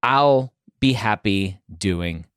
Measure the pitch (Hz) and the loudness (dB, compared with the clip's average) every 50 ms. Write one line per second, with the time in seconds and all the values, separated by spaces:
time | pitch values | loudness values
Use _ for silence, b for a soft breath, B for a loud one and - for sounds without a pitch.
0 | - 120 131 139 143 143 139 131 131 131 _ _ _ _ _ _ - 135 131 117 | 0 2 2 4 4 4 4 4 2 -2 _ _ _ _ _ _ 0 0 0 0
1 | - 113 107 104 _ 107 98 98 98 95 95 - _ _ - 82 - 98 92 85 | 0 -2 -2 0 _ -2 0 0 -2 -4 -6 -12 _ _ -16 -6 -4 -4 -2 -2
2 | 87 87 82 82 82 _ _ | -4 -6 -8 -10 -14 _ _